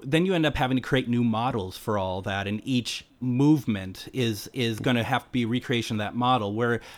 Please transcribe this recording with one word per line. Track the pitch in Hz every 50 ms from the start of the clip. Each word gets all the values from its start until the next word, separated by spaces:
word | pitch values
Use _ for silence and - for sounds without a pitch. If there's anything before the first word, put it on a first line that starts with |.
| -
then | 135 147 160 180
you | 190 185
end | 170 156
up | 151 127
having | - 143 127 135
to | 127
create | - - 139 131 127 120
new | 120 120 120
models | 117 110 110 120 123 120 113 92 92 -
for | - - - 107 101
all | 95 92 92 95
that, | 95 104 98 98 98
and | 98 104 107 -
each | 139 131 123 117 - - - - _ _ -
movement | 127 127 123 127 139 147 156 147 - - 107 98 95 95 95 - - - -
is, | 131 123 117 107 95 - - -
is | 139 120 113 113 107
gonna | 120 139 123 120 110
have | 107 135 120 -
to | -
be | - 127 120
recreation | 110 120 127 - - 123 117 113 - 113
of | 107
that | 104 98 -
model, | 120 123 127 127 120 107 101 104
where | 110 120 120 117 110 - - -